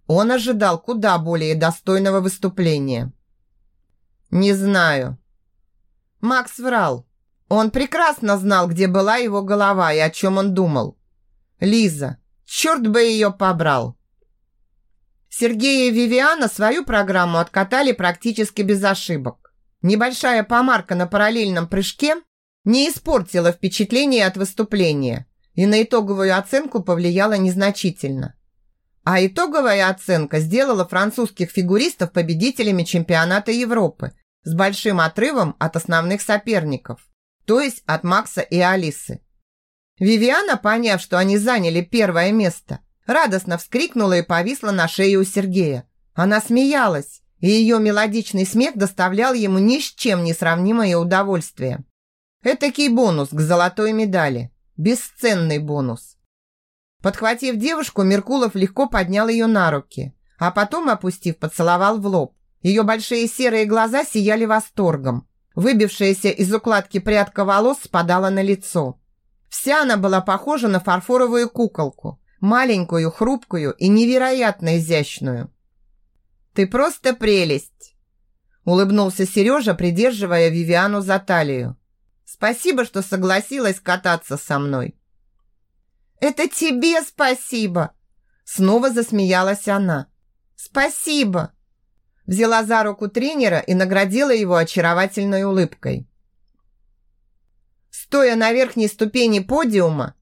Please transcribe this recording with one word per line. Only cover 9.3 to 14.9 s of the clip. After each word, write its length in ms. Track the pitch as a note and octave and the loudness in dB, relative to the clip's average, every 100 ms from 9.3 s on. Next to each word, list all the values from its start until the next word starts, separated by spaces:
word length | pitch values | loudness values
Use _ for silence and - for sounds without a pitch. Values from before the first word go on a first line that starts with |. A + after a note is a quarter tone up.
| G3+ | -2
голова 540 | G3 G#3 G3+ F#3+ E3 | 0 2 2 2 2
и 60 | D#3 | 2
о 100 | D#3 | 0
чём 260 | - F#3+ F#3+ | 0 0 0
он 160 | G3 | 0
думал. 460 | F#3 F3 C#3 G#2 - _ _ _ _ _ _ | 0 0 0 -4 -8 _ _ _ _ _ _
Лиза, 580 | F#3+ A3+ G#3 D3 C3 B2+ _ _ | 0 2 2 -2 -8 -10 _ _
чёрт 420 | - - D#4+ D#4+ A3 | -10 -4 0 0 2
бы 140 | A3+ | 2
её 320 | A#3 A3 G#3 | 2 2 0
побрал. 640 | G3 F#3+ E3+ D#3+ C3+ B2 - _ _ _ _ _ _ _ _ _ | 2 0 0 0 0 -2 -10 _ _ _ _ _ _ _ _ _